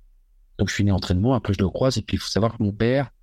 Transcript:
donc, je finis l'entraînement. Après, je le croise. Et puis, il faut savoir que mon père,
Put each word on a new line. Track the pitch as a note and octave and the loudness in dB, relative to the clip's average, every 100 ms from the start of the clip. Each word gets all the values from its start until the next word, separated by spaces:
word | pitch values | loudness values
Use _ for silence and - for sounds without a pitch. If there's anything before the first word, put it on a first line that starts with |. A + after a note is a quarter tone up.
| - _ _ _ _ - | -20 _ _ _ _ -4
donc, | G2+ | -4
je | - | 0
finis | G2 | 2
l'entraînement. | F#2 - F#2 A2+ | 2 2 2 2
Après, | B2+ - | 2 0
je | G2 | 0
le | F#2+ | 0
croise. | - C3 A#2+ | 0 0 0
Et | |
puis, | - G#2 | -2 -6
il | |
faut | - | -2
savoir | - A2+ - | 0 0 0
que | |
mon | G#2 | -2
père, | G#2 A2+ C3+ C#3 - | 0 0 0 -2 -10